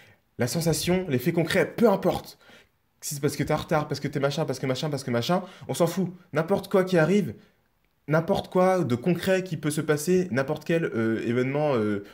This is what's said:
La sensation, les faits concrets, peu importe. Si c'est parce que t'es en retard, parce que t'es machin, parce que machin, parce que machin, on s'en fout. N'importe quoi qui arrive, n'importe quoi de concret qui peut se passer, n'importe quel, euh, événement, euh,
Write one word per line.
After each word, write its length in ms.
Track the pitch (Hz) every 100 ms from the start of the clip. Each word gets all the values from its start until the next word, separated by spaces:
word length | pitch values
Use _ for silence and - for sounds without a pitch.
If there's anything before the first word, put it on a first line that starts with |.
| - _ _ -
La 100 | 120
sensation, 580 | 170 165 151 - 180 185
les 80 | 127
faits 160 | 175
concrets, 400 | 170 165 190 151
peu 160 | - 226
importe. 480 | 190 185 139 - - - - _ _ _ _
Si 140 | - 143
c'est 60 |
parce 140 | 143 143
que 80 |
t'es 100 | 143
en 40 | 151
retard, 300 | - 156 147
parce 120 | 139
que 80 | 147
t'es 120 | 143
machin, 260 | 139 143 147
parce 140 | 131
que 60 | 139
machin, 240 | 160 156
parce 140 | 139
que 80 | 127
machin, 320 | 120 117 180 185 - -
on 60 |
s'en 140 | 127 170
fout. 220 | 170 180 - -
N'importe 360 | 143 165 196 -
quoi 140 | 196
qui 140 | 185 180
arrive, 380 | 156 202 156 - - _ _ _ _ _ -
n'importe 420 | 156 170 196 -
quoi 340 | 185 185 185
de 120 | 143 117
concret 480 | 180 170 - 185
qui 120 | 180 151
peut 140 | 151
se 120 | 151
passer, 460 | 151 151 165 185 180
n'importe 340 | 117 135 147 -
quel, 200 | 165 165
euh, 360 | 113 113 110 90
événement, 500 | 120 127 143 151 127
euh, 280 | 107 101 -